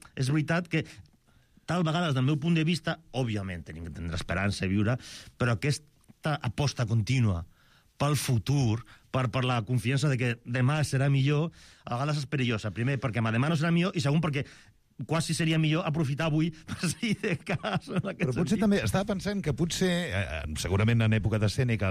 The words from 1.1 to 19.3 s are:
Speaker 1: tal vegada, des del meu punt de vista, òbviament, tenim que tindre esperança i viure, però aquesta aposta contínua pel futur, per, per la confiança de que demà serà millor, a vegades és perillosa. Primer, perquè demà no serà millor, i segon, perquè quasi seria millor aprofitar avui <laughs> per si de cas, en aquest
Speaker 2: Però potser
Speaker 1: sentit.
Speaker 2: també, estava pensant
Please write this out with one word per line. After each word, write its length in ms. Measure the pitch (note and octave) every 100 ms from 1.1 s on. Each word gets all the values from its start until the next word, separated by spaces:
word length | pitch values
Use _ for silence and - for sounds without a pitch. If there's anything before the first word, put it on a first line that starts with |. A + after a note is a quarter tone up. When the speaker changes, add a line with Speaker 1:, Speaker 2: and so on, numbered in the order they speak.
| _ _ _ _ _ -
Speaker 1:
tal 160 | F3 D#3
vegada, 220 | E3 E3+
des 80 | C3
del 80 | C3
meu 80 | D3+
punt 160 | E3 E3
de 80 | D#3
vista, 300 | E3+ - D#3+ -
òbviament, 460 | B2 A#2+ G#2 F#2+ E2+
tenim 220 | - D#2+ E2
que 60 |
tindre 220 | D2+ E2+ E2
esperança 460 | - F2 G2+ - F#2+
i 60 |
viure, 240 | G2+ G#2 B2+ - - - -
però 140 | B2
aquesta 800 | A2+ D3 C3+ - _ _ - D#3+ C#3+
aposta 400 | B2 - C#3+ -
contínua 600 | A2 A2+ G2+ C3 A2 E2+ E2 _ _ _ _ -
pel 160 | C#3+ D3
futur, 640 | - A#2 - C#3+ A#2 A2 - - _
per, 160 | C3+ B2
per 160 | C3
la 160 | B2+ A#2+
confiança 460 | G#2+ B2 A#2 C#3 D3+
de 80 | B2+
que 120 | B2 A#2
demà 380 | - B2+ B2+ D#3
serà 240 | C#3 C3 C#3
millor, 380 | C#3 C3+ D3 E3 - - -
a 100 | -
vegades 280 | A#2+ D3 D3
és 40 | B2+
perillosa. 460 | - A#2+ A2 G#2+
Primer, 240 | F2 B2 C3+
perquè 220 | B2+ A#2
demà 280 | A2+ A2+ C#3+
no 60 | E3
serà 100 | E3
millor, 220 | E3+ F3+
i 60 | F3
segon, 220 | C#3 D#3+
perquè 180 | D#3+ C#3+ B2 - - _ _ - B2+
quasi 280 | D#3+ D#3
seria 240 | E3 E3 D#3+
millor 280 | D#3 D#3 E3
aprofitar 400 | D3+ C3+ C#3+ D#3+
avui 220 | D3+ E3 -
<laughs> 80 | -
per 220 | - F3
si 240 | - A#3 -
de 160 | G#3+ D#3+
cas, 500 | - F3 A2 - -
en 140 | F#3
aquest 240 | G3 - C3+
Speaker 2:
Però 80 |
potser 220 | B2 F3 G#3
Speaker 1:
sentit. 60 | G#3
Speaker 2:
també, 160 | G3
estava 240 | G#2+ F#3+ G3+
pensant 300 | F#3+ G3+